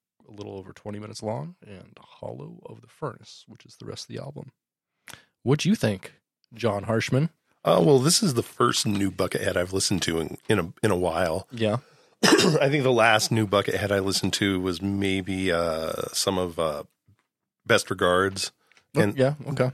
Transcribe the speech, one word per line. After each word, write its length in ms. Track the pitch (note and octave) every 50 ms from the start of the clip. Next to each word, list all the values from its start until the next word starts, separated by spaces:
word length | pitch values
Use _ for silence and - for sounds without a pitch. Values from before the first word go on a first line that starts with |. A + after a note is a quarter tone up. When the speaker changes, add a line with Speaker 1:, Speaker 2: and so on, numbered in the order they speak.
| _ _ _ _ _
Speaker 1:
a 60 | -
little 240 | G#2+ G2+ G2+ G#2 G2+
over 160 | G2 F#2 F#2+
twenty 260 | - - - G#2+ G#2 G#2
minutes 240 | G#2 G#2+ G#2+ -
long, 340 | A2 G#2+ A2 C3 D3 E3+ F3+ _ -
and 320 | - - F#3 - - - -
Hollow 600 | - - - - - - A#2 C3 D3 D#3+ - - -
of 160 | - A2+ A2+
the 80 | A2+ A2+
Furnace, 560 | _ - D#3+ C3+ A2 - A2+ - - - -
which 200 | - - - -
is 100 | - -
the 80 | - -
rest 200 | G#2 G2+ - -
of 120 | - A2+
the 60 | A2+
album. 300 | - C#3 D3 - - - _ _ _ _ _ _ _ _ _ _ _ - - - _ _ _ _
What 160 | - A2+ D3 D3+
do 100 | - E3
you 60 | A3
think, 400 | - - A2 G2+ F#2 - - _ _ _ _ _ _ _ _ B2
John 300 | A2 A2+ A2+ G2+ G2+ G2
Harshman? 440 | G#2+ A2+ A2+ - - - B2+ D#3 E3 _ _ _ _ _ _ -
Speaker 2:
Uh, 160 | - E2 - F3
well, 140 | D#3+ C#3+ C3
this 240 | B2+ D#3+ F3 -
is 100 | A3+ E3+
the 100 | B2 A#2
first 440 | - - - - B2 A#2+ - - -
new 240 | C3 G2+ G2 G2 G2
Buckethead 480 | F#2 F2+ F#2+ F2+ - - - G2 F2+ F#2
I've 160 | F2+ F#2 F#2+
listened 260 | G2 - - G#2 F2 -
to 160 | - E2 E2
in, 180 | D#2 - - - _ -
in 100 | A2 G2
a, 140 | E2 E2+ - -
in 80 | - G#2+
a 60 | F#2+
while. 500 | F2 F2+ F2 D#2+ E2+ F#2 E2 D#2 F#2+ - -
Speaker 1:
Yeah. 280 | - A#2 A2 G#2+ G#2 B2+ - _ _ _
Speaker 2:
<clears throat> 220 | _ _ _ -
I 480 | - - - G4 - F#3+ D3+ D#3 D3 C#3
think 120 | C#3+ D#3 B2+
the 80 | C3
last 380 | B2+ A2+ A2 A#2 A2 G#2+ - -
new 160 | A#2+ A2+ A2
Buckethead 440 | G2 G2+ G2+ G2+ - - F#2+ G#2 G2
I 80 | G2+ G2
listened 340 | F#2+ G2 F2+ - - F#2+ -
to 240 | - G#2+ G2 G2 F#2
was 220 | F2+ F#2+ F2 F2
maybe, 720 | F#2+ G2 G2 G2 G2 G2 F#2+ F#2+ F#2 G2 F#2+ F#2 F#2+ F#2
uh, 400 | E2+ E2 F2 E2+ D#2 D#2+ D#2+ D#2+ - - - - -
some 240 | - - G2+ G2 F#2
of, 200 | F#2 F2 D#2+ F2
uh, 260 | E2 D#2+ D2 D2 - _ _ _ _ _ _ _ _ _ _ _ _ _ _ _ _
Best 240 | - A#2 G2+ - -
Regards. 600 | G2 F#2 G2 F2+ F2+ F2+ F#2+ G2 F#2+ F#2+ - - _ _ _ _ _ _ _ _ -
Speaker 1:
Oh, 40 | C#3+
Speaker 2:
And 180 | G#2+ G2+ G#2 C3+
Speaker 1:
yeah, 160 | B2+ C3+ D3+ D3 C#3+ C3
okay. 240 | B2+ C3 B2+ B2+